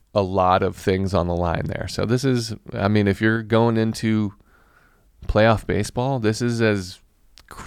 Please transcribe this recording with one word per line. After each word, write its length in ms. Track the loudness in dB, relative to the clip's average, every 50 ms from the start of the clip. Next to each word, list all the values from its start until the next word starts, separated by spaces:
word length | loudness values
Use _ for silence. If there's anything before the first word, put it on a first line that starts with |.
| _ _ -2
a 80 | -2
lot 400 | 0 0 0 2 2 4 4 2 2
of 120 | 0 -4
things 380 | -4 -2 0 0 0 0 0 0
on 140 | 0 0
the 80 | 0 -2
line 300 | -2 -2 -2 -2 -2 -4
there. 200 | -6 -6 -6 -8
So 180 | -8 -6 -4 -2
this 180 | 0 0 0 0
is, 280 | 0 0 0 -2 -4 -10 -12 -14 -10 -6
I 140 | -2 0 2
mean, 180 | 2 2 2
if 140 | 2 2 2
you're 220 | 2 0 0 0 -2
going 340 | 0 2 2 4 4 2
into 560 | 2 0 -2 -2 -2 0 0 0 0 0 -2 -6 _ _ _ _ _ _ _ _ _ _ _ _ _ _ _ _ -12 -6
playoff 380 | 0 2 4 4 4 4 2 0
baseball, 540 | -2 -2 -2 -2 -4 -4 -4 -4 -2 -2 0
this 220 | 0 0 0 0
is 200 | -2 -2 0 2
as 380 | 2 2 2 0 -2 -6 -12 -18 _ _ _ _ _ _ _ -20 -20 -20
c-, 140 | -20 -18 -18